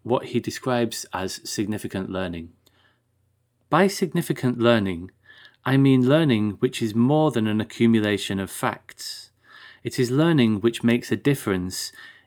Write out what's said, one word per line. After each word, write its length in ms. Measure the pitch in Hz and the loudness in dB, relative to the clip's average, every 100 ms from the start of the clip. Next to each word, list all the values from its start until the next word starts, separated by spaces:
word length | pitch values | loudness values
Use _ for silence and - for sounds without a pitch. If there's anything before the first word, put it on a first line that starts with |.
what 240 | 113 123 - | -4 -2 -2
he 140 | 120 | -6
describes 680 | - - - 120 117 - - | -4 -6 -2 0 0 -4 -10
as 280 | 92 95 - - | -8 -8 -10 -10
significant 640 | - 104 107 - 98 95 | -6 -6 -6 -8 -8 -8
learning. 400 | 92 92 85 85 _ _ _ _ _ _ _ _ _ _ _ - | -6 -8 -8 -14 _ _ _ _ _ _ _ _ _ _ _ -2
"By 160 | 151 190 | 2 2
significant 720 | - 175 170 156 143 127 123 | 0 -4 -2 -4 -2 -2 0
learning, 540 | 117 117 98 85 92 _ _ - - _ | 4 4 2 -4 -10 _ _ -20 -20 _
I 120 | - 135 | 0 4
mean 320 | 139 131 127 | 6 6 6
learning 480 | 151 160 110 104 95 | 4 4 2 0 -2
which 240 | 131 - | -2 -2
is 140 | 113 110 | -2 2
more 340 | 123 151 156 | 2 4 2
than 160 | 120 110 | 0 0
an 140 | 107 | -2
accumulation 800 | 107 - 117 113 107 101 - 98 | -4 2 4 4 2 0 -2 -4
of 100 | 95 | -6
facts. 800 | - 123 - _ - - - - _ _ - - - | -4 -6 -6 _ -18 -16 -16 -18 _ _ -20 -20 -14
It 140 | 120 - | -8 -2
is 120 | 120 | 0
learning 500 | 135 165 156 117 104 | 2 2 4 4 2
which 220 | 117 117 | 0 0
makes 300 | 117 120 - | 2 2 0
a 40 | 101 | -2
difference 760 | 147 139 - 92 90 - - - - - | 0 0 0 -2 -4 -8 -12 -14 -20 -20